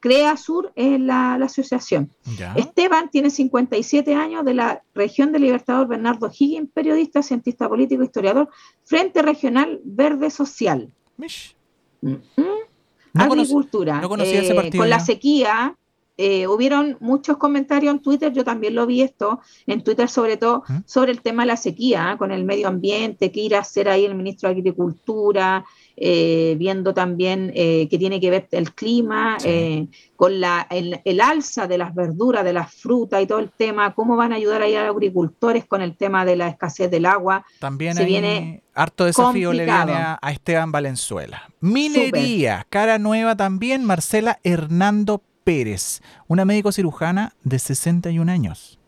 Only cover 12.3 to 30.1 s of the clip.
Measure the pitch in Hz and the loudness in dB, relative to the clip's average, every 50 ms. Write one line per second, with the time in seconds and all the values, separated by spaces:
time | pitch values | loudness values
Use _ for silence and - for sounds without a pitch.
12.3 | - - 302 370 415 440 440 - _ _ _ _ _ _ _ _ - 262 - 294 | -2 -2 -2 0 -2 -6 -8 -12 _ _ _ _ _ _ _ _ 0 2 4 4
13.3 | - 302 302 262 285 285 277 - - 208 175 156 147 147 160 180 202 208 202 190 | 4 2 2 2 0 0 0 0 -2 -2 -2 -2 -2 -2 -2 -4 -2 -2 0 0
14.3 | 190 190 185 180 180 175 175 165 165 180 214 226 233 - 170 - 220 - - 285 | 2 2 2 2 2 2 2 0 0 0 2 4 2 2 2 0 -2 0 2 2
15.3 | 302 285 247 214 214 226 247 285 349 _ _ _ _ _ _ _ _ - 190 196 | 4 4 4 2 2 0 0 -2 -4 _ _ _ _ _ _ _ _ -2 0 2
16.3 | 196 190 185 190 202 220 247 269 285 285 294 294 254 - 226 233 262 285 285 - | 2 2 2 2 2 2 2 4 4 2 2 0 -2 -4 -2 0 0 0 2 0
17.3 | 294 294 294 294 285 277 269 277 294 285 294 285 294 285 - 285 285 269 311 302 | 0 2 2 0 2 0 0 0 0 2 2 2 0 0 0 0 0 0 0 0
18.3 | 247 269 240 254 233 226 220 214 226 233 233 240 247 247 262 262 - - 214 208 | 0 0 -2 -2 -2 -2 -2 -2 0 0 0 2 2 2 2 0 0 -2 -2 -2
19.3 | 233 254 - _ _ _ _ - 202 233 - - 220 - 240 247 - 254 226 220 | -2 -4 -8 _ _ _ _ -6 -4 -2 0 0 0 2 0 0 0 0 0 0
20.3 | 220 - 226 233 240 262 - - 131 165 202 - - 262 262 254 247 240 - 233 | 0 0 0 0 0 0 -2 -4 -6 -6 -4 -2 0 2 2 2 0 -2 -4 -4
21.3 | 226 233 240 240 233 233 - - 165 - 226 254 226 170 165 180 208 - 202 196 | 0 0 2 2 0 0 -2 -6 -4 -2 0 0 2 2 0 -2 -2 -2 -4 -4
22.3 | 196 185 185 190 202 208 208 190 185 180 180 196 202 214 226 220 190 - 196 185 | -2 -2 -2 -2 -2 0 -2 -2 -2 -2 -2 -2 0 0 -2 -4 -4 -2 -2 -2
23.3 | 185 208 214 233 214 202 202 - - 202 196 202 190 190 202 202 196 190 185 196 | -2 -2 -2 0 0 0 0 -2 -2 0 2 2 4 2 2 2 0 -2 -6 -8
24.3 | 190 - - 190 185 185 185 185 175 - 175 175 165 - _ - 220 214 208 208 | -6 -4 -2 -2 -2 0 0 -2 0 0 -2 -4 -4 -6 _ -6 -4 0 2 2
25.3 | 202 196 190 185 190 190 185 - _ _ _ _ _ - 180 175 175 170 165 165 | 2 2 2 2 0 -2 -4 -8 _ _ _ _ _ -4 0 2 2 4 4 2
26.3 | 165 165 165 165 160 151 175 190 190 190 185 190 190 190 180 180 175 170 185 185 | 2 2 2 2 0 0 0 -2 -2 -2 -2 -2 0 0 0 -2 0 -2 0 0
27.3 | 185 190 190 185 - - 170 165 165 160 160 151 - 165 185 190 196 185 190 180 | 0 -2 -4 -4 -2 0 2 2 4 2 2 2 0 0 0 0 0 0 2 2
28.3 | 180 190 185 - - 180 170 151 - - 214 226 233 240 226 214 214 214 220 226 | 2 2 0 -2 -4 -4 -4 -4 -6 -6 -2 0 2 2 2 0 0 -2 -2 -2
29.3 | 220 202 175 170 170 170 165 160 156 156 151 - - - _ _ | -2 -2 -2 0 0 0 0 -2 -2 -4 -6 -8 -12 -18 _ _